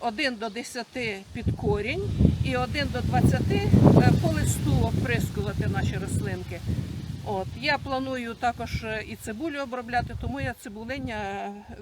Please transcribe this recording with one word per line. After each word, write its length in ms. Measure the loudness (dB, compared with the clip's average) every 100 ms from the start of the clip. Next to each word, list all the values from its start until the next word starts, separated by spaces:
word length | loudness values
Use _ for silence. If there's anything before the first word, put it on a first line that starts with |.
один 340 | -6 -2 -2
до 140 | -2 -6
десяти 720 | -6 -8 -10 -8 -6 -4 -6 -10
під 140 | -6 -4 -2
корінь 540 | 0 0 -2 -4 -2 4 6 6
і 120 | 2 0
один 320 | 0 -2 -2
до 80 | -2
двадцяти, 540 | 0 4 4 4 2
е, 580 | 2 6 8 10 10 8 6
по 60 | 4
листу 440 | 2 0 0 2 2
оприскувати 840 | 2 0 0 0 0 -2 -4 -2 0
наші 300 | 0 0 -2
рослинки. 640 | -2 -2 -2 -6 -8 -8 -4 -4 -4 -8 -10 -8
От. 240 | -6 -4 -4 -4
Я 180 | -2 -2
планую 560 | -2 -4 -4 -4 -6
також, 500 | -4 -4 -4 -6 -6
е, 200 | -4 -6 -8
і 80 | -10
цибулю 420 | -10 -8 -6 -6
обробляти, 560 | -6 -8 -4 -2 -2 -6
тому 200 | -6 -4
я 120 | -6
цибулиння 1000 | -8 -12 -12 -10 -8 -6 -6 -6 -6 -8 -10 -14 -16